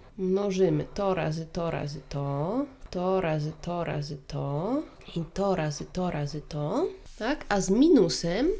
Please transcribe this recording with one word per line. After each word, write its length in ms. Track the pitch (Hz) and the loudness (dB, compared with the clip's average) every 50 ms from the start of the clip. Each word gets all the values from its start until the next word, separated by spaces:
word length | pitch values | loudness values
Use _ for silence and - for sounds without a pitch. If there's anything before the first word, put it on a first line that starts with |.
| - - - | -14 -14 -8
mnożymy 680 | - 185 185 185 196 202 202 185 185 190 170 156 147 - - - | -4 0 2 2 2 2 2 2 4 4 4 4 2 -2 -4 -4
to 200 | 208 202 196 180 | -2 0 0 2
razy 320 | 170 156 156 156 160 160 | 0 0 -2 -2 -4 -6
to 260 | - - 180 165 165 | -6 -4 -4 -2 -2
razy 300 | 160 143 - 143 147 156 - - | -2 -2 -4 -6 -8 -10 -10 -8
to, 560 | - 143 143 139 139 143 151 175 220 262 285 - - - - - | -6 -4 -2 -2 -2 -2 -2 0 0 -2 -2 -4 -8 -14 -14 -8
to 320 | - 180 180 185 190 190 | -4 -2 0 2 2 2
razy 300 | 185 160 156 151 147 156 156 - | 2 2 0 0 -2 -4 -6 -6
to 220 | - 175 175 175 165 | -6 -4 -4 -2 -2
razy 340 | 156 160 151 147 147 156 147 - | -2 -4 -4 -4 -6 -8 -10 -10
to 560 | - 151 143 139 139 143 147 170 220 262 302 311 - - - - - - | -8 -6 -4 -2 -2 -2 -2 -2 0 -2 -2 -4 -6 -10 -20 -14 -8 -6
i 80 | 170 165 - - | -6 -6 -4 -4
to 220 | 185 196 196 180 | -2 0 0 2
razy 300 | 165 156 151 147 - 156 - - | 2 0 -2 -2 -4 -8 -8 -4
to 180 | 180 180 180 | -4 -2 -2
razy 300 | - 147 143 143 156 151 | -2 -2 -4 -4 -6 -8
to, 460 | - - - 147 147 156 202 269 370 415 - - - - - - | -10 -8 -6 -4 -2 -2 0 0 0 -2 -4 -8 -16 -16 -10 -6
tak? 260 | 214 240 302 - - - | -4 -4 -4 -2 -2 0
A 120 | 202 196 | 0 2
z 80 | 185 185 | 2 4
minusem 760 | 196 240 285 339 339 240 175 160 - - - 170 175 220 269 359 440 | 6 6 8 8 8 8 8 6 2 0 0 0 0 2 2 2 0